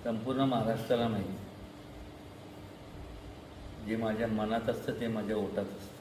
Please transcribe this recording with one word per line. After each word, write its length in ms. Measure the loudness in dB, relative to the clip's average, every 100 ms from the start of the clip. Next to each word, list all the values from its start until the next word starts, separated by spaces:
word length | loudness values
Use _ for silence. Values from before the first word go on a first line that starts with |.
संपूर्ण 380 | 0 0 2 4
महाराष्ट्राला 640 | 6 6 4 2 4 4 6
माहिती, 300 | 2 0 -4 -8 -10 -12 -12 -14 -12 -12 -12 -14 -14 -14 -14 -14 -14 -14 -12 -10 -10 -12 -12 -14 -12 -12 -8 0
जे 80 | 2
माझ्या 320 | 2 2 2
मनात 420 | 4 4 2 2
असतं, 240 | 2 0 0
ते 80 | 0
माझ्या 300 | 0 2 2
ओठात 280 | 2 2 0
असतं. 320 | -4 -10 -12